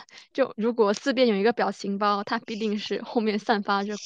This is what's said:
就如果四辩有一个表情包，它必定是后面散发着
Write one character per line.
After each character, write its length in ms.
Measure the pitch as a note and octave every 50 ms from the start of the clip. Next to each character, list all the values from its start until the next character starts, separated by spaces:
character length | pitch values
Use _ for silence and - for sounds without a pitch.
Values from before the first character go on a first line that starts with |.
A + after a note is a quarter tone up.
| - - - - - _ -
就 200 | - C4 - -
如 160 | - G#3 A#3 A#3
果 200 | A#3 A3 G3 G#3
四 200 | - - C#4 B3+
辩 140 | B3 C4
有 100 | A#3+ G#3
一 60 | F#3+ G3
个 100 | A#3 A3+
表 200 | - G3+ F#3+ G3+
情 260 | - - G3+ G3 G3
包， 240 | G#3 G#3 G#3 G3+ G#3
它 140 | - B3 A#3+
必 180 | - - A3+
定 220 | G3+ A3 G#3+ G3+ G#3+
是 240 | - - G3+ - A#3
后 180 | - - B3
面 180 | G#3+ A3 G3+ G#3
散 240 | - - A3+ G3+ G3+
发 200 | - G3+ G3 G3+
着 100 | G#3 G#3+ G3+ -